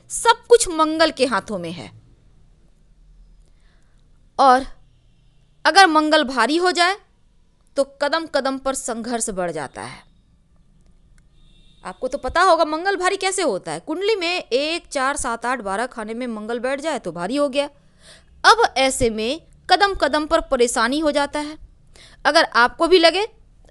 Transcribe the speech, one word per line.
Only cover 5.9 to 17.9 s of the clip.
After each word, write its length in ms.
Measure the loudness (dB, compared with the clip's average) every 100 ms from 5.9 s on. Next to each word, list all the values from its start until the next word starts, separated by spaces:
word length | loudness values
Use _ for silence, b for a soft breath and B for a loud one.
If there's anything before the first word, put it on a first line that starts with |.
| 6 2 2 2
भारी 320 | 0 0 2
हो 140 | 0
जाए 240 | 2 0 0 _ _ _ _ _ _ _ -4
तो 60 | -4 -4
कदम 240 | -2 -2 -2
कदम 300 | -4 -4 -4
पर 160 | -6 -6
संघर्ष 540 | -8 -8 -6 -6 -6
बढ़ 200 | -6 -6
जाता 300 | -6 -10 -12
है। 220 | -14 -16 -20 _ _ _ _ _ _ _ _ _ _ _ _ _ _ _ _ _
आपको 240 | -18 -10 -8
तो 100 | -6
पता 220 | -2 2
होगा 240 | 4 4 2
मंगल 300 | -2 -2 0
भारी 200 | 0 -2
कैसे 240 | -4 -2
होता 280 | -2 -2 -6
है। 80 | -10
कुंडली 360 | -8 -4 -2 -2
में 120 | -2 -4
एक, 480 | -2 -2 -2 -4 -6
चार, 300 | -4 -4 -4
सात, 280 | -6 -6 -6
आठ, 160 | -6
बारह 240 | -4 -6 -6
खाने 260 | -8 -10
में 120 | -10 -8
मंगल 320 | -10 -8 -6
बैठ 220 | -6 -6
जाए 180 | -6 -6
तो 120 | -8
भारी 240 | -8 -4 -2
हो 120 | -2
गया। 200 | -2 -4 -8 b